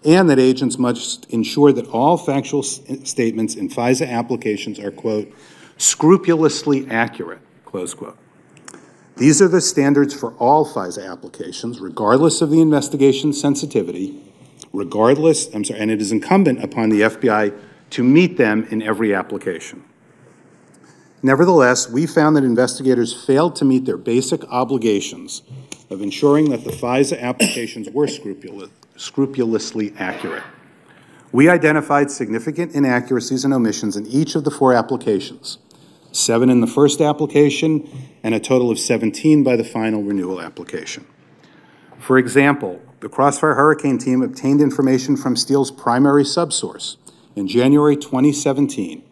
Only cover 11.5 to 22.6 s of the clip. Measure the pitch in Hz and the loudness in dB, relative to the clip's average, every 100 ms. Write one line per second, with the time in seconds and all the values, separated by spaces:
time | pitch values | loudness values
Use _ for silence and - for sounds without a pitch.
11.5 | - 117 120 95 80 107 127 160 - 160 | -10 -10 -10 -12 -4 2 4 4 2 2
12.5 | 160 160 147 139 143 139 135 151 143 143 | 4 4 2 0 2 4 4 -2 -2 -2
13.5 | 139 147 131 85 90 95 - - _ - | -2 -2 -4 -4 -8 -10 -12 -20 _ -20
14.5 | _ - 95 92 104 113 139 160 151 - | _ -12 -10 -6 2 2 4 2 0 -4
15.5 | 107 101 107 107 107 104 113 - 190 175 | -8 -8 -6 -4 -2 -2 -2 2 2 4
16.5 | 123 - - 110 104 110 110 127 107 104 | 0 -4 -2 0 2 2 2 0 2 0
17.5 | 101 - - _ - 123 147 180 180 117 | -4 -20 -20 _ 0 4 6 4 2 0
18.5 | 107 110 110 110 104 110 98 - 95 - | 0 -2 -6 -4 -2 0 -2 -4 -8 -8
19.5 | 82 - - - _ _ _ - _ _ | -8 -12 -20 -20 _ _ _ -20 _ _
20.5 | _ _ _ - _ _ _ 131 135 175 | _ _ _ -20 _ _ _ 0 4 6
21.5 | 170 123 123 - 120 165 - 151 151 135 | 6 6 2 -2 -4 -2 2 2 4 2
22.5 | 117 | 2